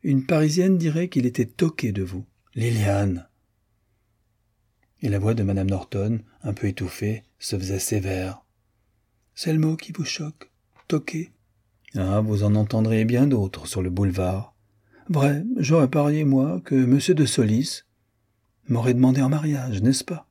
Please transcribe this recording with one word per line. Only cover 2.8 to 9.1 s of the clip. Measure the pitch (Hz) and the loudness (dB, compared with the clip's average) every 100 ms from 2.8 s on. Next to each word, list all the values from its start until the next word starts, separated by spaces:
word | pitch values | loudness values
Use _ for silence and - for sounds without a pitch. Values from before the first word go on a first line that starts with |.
| 101 101 101 87 - _ _ _ _ _ _ _ _ _ _ _ _ _ _ _ _ _ | 0 2 0 -2 -6 _ _ _ _ _ _ _ _ _ _ _ _ _ _ _ _ _
Et | 117 | -4
la | 101 | 0
voix | 104 | 0
de | 113 | 0
madame | 98 98 95 | 0 0 0
Norton, | 95 - 104 104 113 - _ | -2 -4 -4 -2 -4 -6 _
un | 123 | -8
peu | 104 104 | -4 -4
étouffée, | 95 92 - 104 110 _ _ | -4 -8 -6 -6 -6 _ _
se | - 101 | -8 -6
faisait | 95 98 | -4 -4
sévère. | - 107 95 92 92 92 _ _ _ _ _ _ _ | -2 -2 -2 -4 -6 -10 _ _ _ _ _ _ _